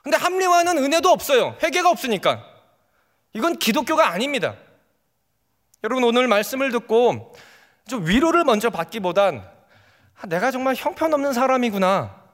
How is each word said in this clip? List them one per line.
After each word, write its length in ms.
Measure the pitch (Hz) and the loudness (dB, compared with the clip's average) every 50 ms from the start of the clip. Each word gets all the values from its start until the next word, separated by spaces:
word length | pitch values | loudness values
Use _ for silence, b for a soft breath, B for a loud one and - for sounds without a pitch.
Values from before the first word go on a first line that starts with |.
근데 160 | _ 277 320 | _ 0 0
합리화는 600 | 302 - 359 359 381 381 359 349 349 339 349 349 | 0 0 0 0 0 2 2 4 4 2 2 0
은혜도 320 | 302 262 277 302 339 - 370 | 0 0 0 0 2 4 2
없어요. 480 | 320 196 - - 285 240 185 123 107 - | 2 2 2 0 0 0 0 -2 -4 -4
회개가 280 | - 339 269 349 339 349 | -4 -2 -2 2 2 2
없으니까. 540 | 339 - - 254 214 175 - 165 123 110 - - - _ _ _ _ _ _ _ _ _ _ _ _ _ _ _ _ | 0 0 -2 -4 -4 0 0 -2 -2 -2 -8 -20 -20 _ _ _ _ _ _ _ _ _ _ _ _ _ _ _ _
이건 240 | 214 262 339 330 339 | -4 -2 -2 -2 -2
기독교가 500 | - 226 214 302 254 - 320 302 320 202 | -2 0 0 -2 -2 0 2 2 2 2
아닙니다. 460 | 170 185 247 285 285 247 160 120 104 - - _ _ _ _ _ _ _ _ _ _ _ _ _ _ _ _ _ _ _ _ _ _ _ - | 2 -4 -4 -4 -4 -4 -4 -4 -6 -10 -20 _ _ _ _ _ _ _ _ _ _ _ _ _ _ _ _ _ _ _ _ _ _ _ -6
여러분, 200 | 220 254 254 247 | -4 0 2 2
오늘 240 | 233 233 247 254 | 2 4 2 2
말씀을 440 | 247 208 202 208 - 269 262 269 269 | 4 2 2 0 -2 -4 -4 -2 -2
듣고 640 | 240 240 233 - 220 233 247 226 151 107 107 - b b b b b b b b b b b | -2 -4 -2 0 2 2 4 2 0 -2 -8 -16 b b b b b b b b b b b
좀 200 | - 254 226 165 | -10 -8 -6 -2
위로를 360 | 160 196 254 320 330 330 339 339 | 0 2 2 2 4 2 2 2
먼저 260 | - 214 208 220 233 | 2 2 2 0 -2
받기보단 840 | 180 170 165 - - 226 190 180 170 196 202 190 151 113 92 - - _ _ b b b b b b b b b b - | -4 -4 -8 -6 -8 -6 -4 -2 0 2 2 2 0 -4 -14 -18 -20 _ _ b b b b b b b b b b -18
"아, 60 | - | -10
내가 240 | 202 160 180 208 262 | -6 -4 -2 -2 -2
정말 240 | 254 254 262 262 262 | -4 -2 -2 -2 -4
형편없는 580 | - - - 370 - 320 320 311 285 277 285 262 | -2 -4 -8 -4 -2 0 0 0 0 0 -2 0
사람이구나. 920 | 233 262 262 262 254 247 233 202 196 190 185 196 180 120 98 - - - _ | 0 0 2 2 0 0 -2 0 0 0 2 2 0 -2 -6 -12 -20 -20 _